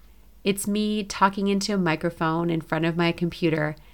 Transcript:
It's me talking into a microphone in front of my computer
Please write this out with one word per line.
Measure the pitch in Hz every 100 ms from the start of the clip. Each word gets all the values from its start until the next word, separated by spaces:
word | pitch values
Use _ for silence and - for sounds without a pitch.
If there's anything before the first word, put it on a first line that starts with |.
| - - - -
It's | 196 196 208
me | 208 214 214 208
talking | - 196 196 196
into | 202 196
a | 202
microphone | 170 160 170 170 160 165 170
in | 160
front | - 160
of | 170 165
my | 170
computer | 170 175 - 165 156 151 151 -